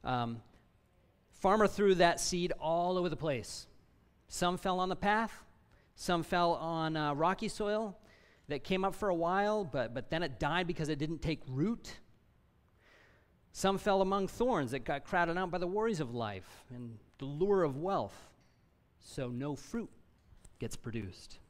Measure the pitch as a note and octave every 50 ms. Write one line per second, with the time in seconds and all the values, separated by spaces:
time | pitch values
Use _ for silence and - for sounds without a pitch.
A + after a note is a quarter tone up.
0 | - B2+ B2+ B2 A#2+ A#2 A#2 A2+ - - - - _ _ _ _ _ _ _ _
1 | _ _ _ _ _ _ - - - F#3+ G3 A3 G#3+ G3 - - G#3 G3 F#3+ E3+
2 | F3+ E3+ D#3+ - - - F#3 F3+ F3 F3 - - - D#3 E3 E3+ F3 F3+ F#3 F#3
3 | F3 F3+ D#3+ B2+ D3 D#3+ C#3 A#2 G#2 - - - - - - - - _ - _
4 | _ _ _ _ _ _ - - F3+ F3 F3+ F3+ - F#3+ F#3 F#3 F#3 F#3 F#3 F3+
5 | - G3+ G#3 A3 A3+ G#3 - - - - - - _ _ - - _ _ _ -
6 | - - F3+ E3+ D#3+ - - F3 F3 E3+ E3+ A#2+ D3+ E3 E3+ E3 D#3+ D#3+ D#3+ D#3
7 | D3+ D3 D3 C#3+ D#3+ F3 F#3+ - A3+ G#3 - - G#3+ G#3 G#3 G#3+ A3+ G#3 F#3 -
8 | - - - - - _ _ _ _ - D3 C#3+ - - F#3 F#3 F#3+ G3 F#3+ -
9 | G#3+ G3+ F3+ E3 E3 E3+ F#3 F#3+ G3+ G#3 G#3+ G#3+ G3+ D3+ - F#3+ A#2 A2+ A#2+ C3
10 | B2 - - E3 F3 D3 C3 - D#3+ C#3+ D#3 F3+ F#3 E3 - - D#3+ D3 D#3 C#3
11 | D3+ D#3 E3 D3+ - D#3+ D#3+ B2 - - B2+ C3 D#3 G#3 A#3 A3+ - - - -
12 | - _ - _ _ _ _ _ _ _ _ _ _ _ _ _ _ - - -
13 | - - - _ _ _ _ _ _ _ _ - - F#3+ G3 F#3+ - G#3+ G3 F#3+
14 | F#3+ F#3+ G3 G3+ G3 F#3 - - A#3 B3+ A#3+ F3 C#3 A#2 B2+ C3+ A#2 - C#3+ C#3
15 | - - - F3+ F3 E3 E3 F3+ F#3+ F3 D#3+ - F3 F3 F#3 G#3 A3 A3+ A3 D#3
16 | D#3 A#2+ A#2 A#2+ A2+ G#2+ G2+ F#2+ F#2 - - - - - B2 B2 B2 A#2 A2+ G#2+
17 | - _ _ _ C#3 C3+ C#3+ D3 F#3 G3+ G3+ F#3+ F3 D3 C3 C3+ D#3+ F#3 G3 D#3+
18 | G#2+ G2 - - - - - _ _ _ _ _ _ _ _ _ _ _ _ _
19 | - - - - C3+ B2 B2 A#2+ C#3 D3 D3 C3 - - - A#3 G#3 - - -
20 | - _ _ _ _ - - - - - - _ - A2+ - - - A#2+ A2 A#2
21 | G#2 F#2+ E2+ - - - - - -